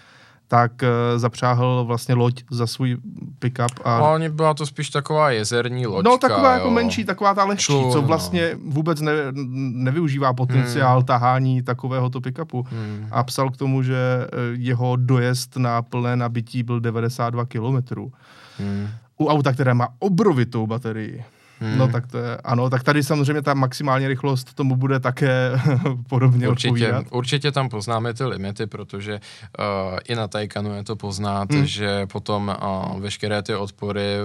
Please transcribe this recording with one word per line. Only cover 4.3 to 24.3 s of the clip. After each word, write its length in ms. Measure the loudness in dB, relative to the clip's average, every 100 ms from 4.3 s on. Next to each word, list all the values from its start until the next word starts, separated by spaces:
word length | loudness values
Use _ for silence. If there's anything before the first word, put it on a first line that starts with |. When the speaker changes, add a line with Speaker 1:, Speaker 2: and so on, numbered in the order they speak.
| 2 2
Speaker 2:
to 120 | 2 -4
spíš 240 | -6 -4
taková 400 | -4 0 2 4
jezerní 560 | 2 0 0 0 -2 -2
loďka, 240 | 2 4
Speaker 1:
No, 80 | 4
taková 340 | 4 6 6
jako 120 | 4 2
Speaker 2:
jo. 20 |
Speaker 1:
menší, 300 | 2 2 -2
taková 300 | -4 2 2
ta 100 | 4
lehčí, 200 | 2 2
Speaker 2:
Člun, 280 | 2 2 4
Speaker 1:
co 80 | 2
Speaker 2:
no. 60 | 4
Speaker 1:
vlastně 500 | 2 2 0 0 -2
vůbec 360 | -4 -2 0 0
ne-, 320 | 0 0 -2 -4 -6 -4 -4
nevyužívá 600 | -2 0 0 0 2 0
potenciál 640 | 2 2 2 2 2 4 4
Speaker 2:
Hmm. 80 | 4
Speaker 1:
tahání 560 | 2 2 2 2 0
takovéhoto 580 | -2 -4 -2 -2 -2 -4
pickupu. 460 | -8 -8 -6 -6 -6
Speaker 2:
Hmm. 380 | -8 -8 -10 -6
Speaker 1:
A 120 | -4
psal 280 | -2 -2 -2
k 60 | -2
tomu, 260 | 0 0
že, 140 | 0 0 0 0 -2
eh, 20 | -4 -4
jeho 440 | -2 -2 0 0 0
dojezd 600 | 2 4 2 0 -4 -2
na 260 | 0 0
plné 340 | -2 -4 -2 0
nabití 460 | -2 -4 -4 -6
byl 180 | -2 -2
devadesát 500 | 0 0 -2 -2 -2
dva 140 | -2 -4
kilometrů. 680 | -4 -2 -2 -2 -8 -10 -14 -20 -20 -20 -8
Speaker 2:
Hmm. 300 | -4 -4 -6 -10 _ -2
Speaker 1:
U 80 | 2
auta, 240 | 4 2
které 220 | 2 2
má 140 | 2 0 -2
obrovitou 680 | 0 4 4 4 2 0 -2
baterii. 580 | -4 -4 -6 -8 -10 -16 _ _ -8
Speaker 2:
Hmm. 180 | -2 2
Speaker 1:
No, 100 | 4
tak 180 | 2 -2
to 120 | -6
je, 180 | -6 -6
ano, 340 | 0 2 2
tak 120 | 2
tady 200 | 4 4
samozřejmě 400 | 4 2 2 0
ta 120 | 0
maximální 540 | 2 0 0 0 0 0
rychlost 460 | -2 0